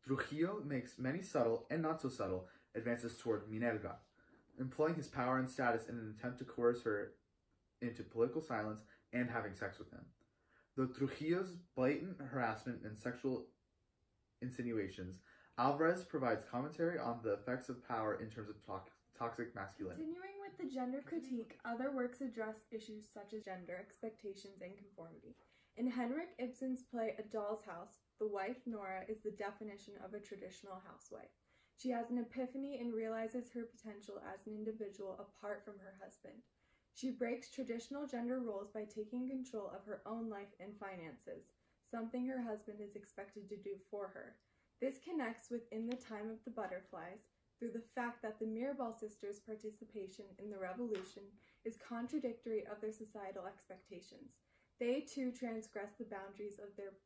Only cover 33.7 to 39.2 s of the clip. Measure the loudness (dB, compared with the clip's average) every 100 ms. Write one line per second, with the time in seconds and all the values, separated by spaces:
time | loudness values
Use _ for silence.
33.7 | -8 -12 -10 -8 -8 -8 -8 -6 -4 -2
34.7 | -2 -4 -4 -6 -6 -10 -8 -6 -6 -6
35.7 | -14 -14 -14 -14 -14 -16 -16 -20 _ _
36.7 | _ _ -4 -2 2 2 0 -4 -6 -2
37.7 | -2 -2 -4 -2 -2 0 2 0 -2 -4
38.7 | -6 -6 -4 -4 -2